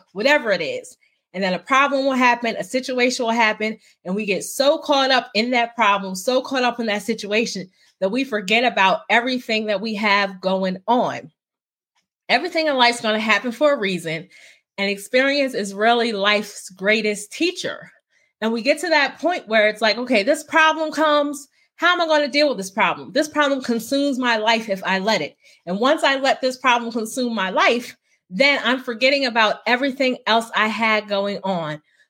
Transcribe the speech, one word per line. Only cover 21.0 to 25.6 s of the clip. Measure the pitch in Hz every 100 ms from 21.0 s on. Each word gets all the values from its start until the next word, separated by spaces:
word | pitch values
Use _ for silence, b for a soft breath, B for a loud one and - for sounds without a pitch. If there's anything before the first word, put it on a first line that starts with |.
| 311 294 294 285 - _ _ _
How | 339
am | 349
I | 330
gonna | 302 294
deal | 277 294
with | 202
this | 190
problem? | 226 180 151 139
This | 254 302
problem | 294 285 277
consumes | 247 233 226 277 285 254
my | 254 220
life | 214 226 214
if | 190 180
I | 190
let | 196 202
it. | 147 - b b